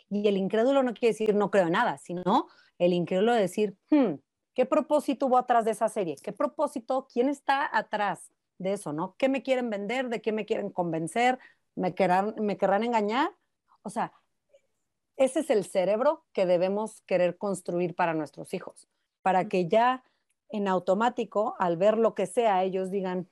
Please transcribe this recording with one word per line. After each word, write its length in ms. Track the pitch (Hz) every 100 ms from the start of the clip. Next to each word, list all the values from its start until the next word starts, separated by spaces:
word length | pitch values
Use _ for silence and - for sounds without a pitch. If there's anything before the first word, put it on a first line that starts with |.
| -
Y 180 | 202 208
el 100 | 196
incrédulo 460 | 190 214 240 277
no 100 | 254
quiere 200 | 214 233
decir 220 | 214 220 208
"no 160 | 202
creo 140 | 208 170
en 80 |
nada", 240 | 190 233 139
sino 500 | - 175 180 240 339 _ _ -
el 160 | 175
incrédulo 400 | 180 165 185 220
de 80 | 240
decir, 360 | 185 - 208 196 -
"Hmm, 260 | 302 240 143 _ _ _
¿qué 120 | - 254
propósito 640 | 302 - 302 277 277 269
hubo 100 | 254
atrás 280 | 247 233 220
de 60 |
esa 180 | 208 220
serie? 260 | 226 175 139
¿Qué 100 | -
propósito? 760 | - 294 - 294 285 - 262 269
¿Quién 180 | - 254
está 400 | 277 - 277 302 226
atrás 560 | 202 - 202 165 - _ _ -
de 160 | 190
eso, 200 | 202 175
no? 220 | 147 185 -
¿Qué 120 | 269
me 120 | 269
quieren 260 | - 254 247
vender? 400 | 202 202 247 254
¿De 120 | 226
qué 100 | -
me 140 | 214 208
quieren 240 | 214 202
convencer? 720 | - 175 160 160 233 247 254 - _ _ -
¿Me 200 | 180 175
querrán, 400 | 190 180 208 214
me 180 | 208 185
querrán 260 | 190 196
engañar?". 480 | 226 233 208 233 330 - _ _ _ _
O 60 | 214
sea, 220 | 226 170 _ _ _ _ _ _ _ _ _ _ -
ese 220 | 269 330
es 100 | -
el 140 | 240 180
cerebro 600 | 196 180 214 269 311 _
que 120 | - 185
debemos 560 | 180 185 202 214 -
querer 360 | - 185 175 175
construir 580 | 208 190 - 175 180 170
para 180 | 175
nuestros 400 | 160 147 - 156
hijos, 360 | 185 - - _ _ _ _
para 260 | 190 185 190
que 200 | 190 175
ya 360 | 208 240 254 _ _ _ _ -
en 180 | 214 196
automático, 880 | 185 180 190 240 240 208 202 220 381
al 200 | 180 165
ver 200 | 202 214
lo 180 | 220 208
que 120 | 185
sea, 360 | - 226 190
ellos 280 | 190 185 190
digan, 380 | 196 185 185 175